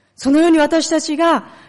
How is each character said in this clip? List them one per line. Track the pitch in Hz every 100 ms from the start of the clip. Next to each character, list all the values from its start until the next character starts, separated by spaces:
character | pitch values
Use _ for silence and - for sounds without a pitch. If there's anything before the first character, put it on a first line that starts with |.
| _ -
そ | 269
の | 294
よ | 339
う |
に | 320
私 | 294 330 -
た | 320
ち | 311 302
が | 339 285 - -